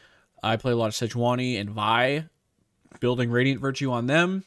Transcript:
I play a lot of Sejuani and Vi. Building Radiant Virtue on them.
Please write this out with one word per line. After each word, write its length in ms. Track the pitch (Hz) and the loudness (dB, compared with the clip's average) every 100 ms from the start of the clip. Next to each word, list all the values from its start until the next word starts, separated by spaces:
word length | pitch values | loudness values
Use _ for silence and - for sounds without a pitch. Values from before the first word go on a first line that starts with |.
| - _ _ _ | -20 _ _ _
I 120 | 107 117 | -2 0
play 140 | 127 | 0
a 40 | 117 | 0
lot 120 | 110 | 0
of 60 | |
Sejuani 680 | - 117 120 120 123 127 113 | -2 -4 -2 0 0 -2 -4
and 100 | 101 | -6
Vi. 540 | 107 104 117 127 147 160 _ _ _ _ _ _ - | -4 2 4 2 0 -6 _ _ _ _ _ _ -4
Building 320 | 123 123 120 | 0 0 2
Radiant 280 | 120 135 135 | 2 2 0
Virtue 300 | 135 131 135 | -4 -4 -2
on 140 | 120 120 | -2 2
them. 360 | 156 175 190 | 2 2 -2